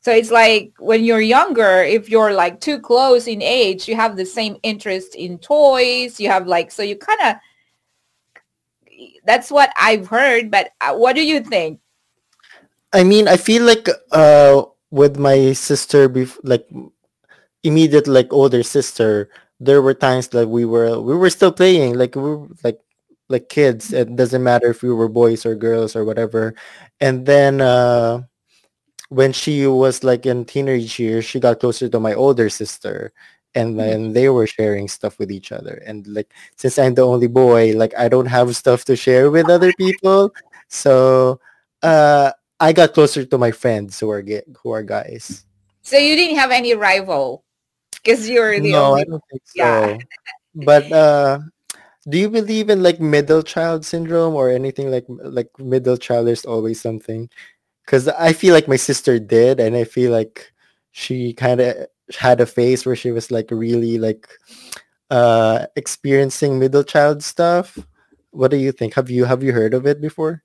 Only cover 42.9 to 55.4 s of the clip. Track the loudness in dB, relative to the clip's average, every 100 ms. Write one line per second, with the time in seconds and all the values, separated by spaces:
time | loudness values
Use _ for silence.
42.9 | 4 2 0 -4 -2 -2 -2 -4 -4 -8
43.9 | -10 -8 -8 -8 -12 -12 _ -10 -10 -8
44.9 | -10 -10 -18 -18 -20 _ _ _ _ 0
45.9 | 0 2 0 -2 -2 0 -2 -2 -2 0
46.9 | -2 -2 -6 -6 -10 _ _ _ _ _
47.9 | -8 -2 -2 0 0 0 -2 0 2 2
48.9 | 2 -2 -10 _ -20 _ -4 0 0 -2
49.9 | -6 -14 -20 -20 -20 _ -6 4 4 4
50.9 | 2 2 2 0 -4 -10 _ _ -20 _
51.9 | _ -6 -4 -2 -2 -4 -4 0 2 2
52.9 | 0 0 0 2 0 0 -6 -4 -6 -8
53.9 | -10 -4 -2 -2 0 -2 -2 -6 -8 -6
54.9 | -6 -8 -18 -10 -8